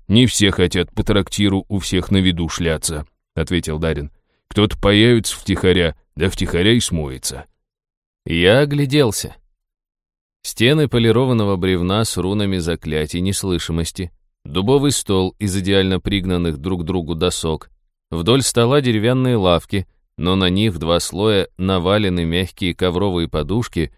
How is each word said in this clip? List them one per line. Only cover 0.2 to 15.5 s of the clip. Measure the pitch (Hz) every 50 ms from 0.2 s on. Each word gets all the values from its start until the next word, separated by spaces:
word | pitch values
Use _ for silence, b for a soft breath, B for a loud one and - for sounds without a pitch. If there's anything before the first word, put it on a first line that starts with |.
| 127
все | 113 - - 104 98
хотят | 87 - 90 87 - 92 87 -
по | - - -
трактиру | - 104 101 95 - - - 104 101 95 95 - -
у | 104 98
всех | - - - 90 85 -
на | 101 95
виду | 92 92 87 82 85 78
шляться», — | - - 90 82 78 76 - - 82 73 73 - _ _ _ _ -
ответил | 80 80 - 90 85 80 - 76 78
Дарин. | 85 80 76 73 71 73 - _ _ _ _ _ _ -
«Кто-то | - 104 98 - - -
появится | - 101 104 107 110 123 120 113 104 - -
втихаря, | - - - 95 - - 92 90 92 87 80 76 - _ _ _
да | 71 82 95
втихаря | 85 - 92 80 80 85 92 107 117
и | 120
смоется». | - - 87 82 76 69 65 64 - - 65 67 73 _ _ _ _ _ _ _ _ _ _ _ _ _ _ _ -
Я | - 85 85 87 92 110 135
огляделся. | 151 147 143 143 143 131 139 151 139 110 98 - - 90 85 - _ _ _ _ _ _ _ _ _ _ _ _ _ _ _ _ _ _ _ _
Стены | - - - - 113 120 151 160 151 127
полированного | - 120 113 113 107 117 135 127 123 113 104 101 98 90
бревна | 90 95 92 87 87 90 98 107 113
с | - - 92
рунами | 85 92 101 107 104 98 95 92
заклятий | 80 85 85 78 - 76 76 78 78 76 - 87
неслышимости, | 90 95 98 - - 95 90 85 - - 85 82 82 - - - 92 82 - _ _ _ _ _ -
дубовый | - 71 90 98 113 135 143 139 147
стол | 123 - - - 98 95 92 92 - -
из | 104 101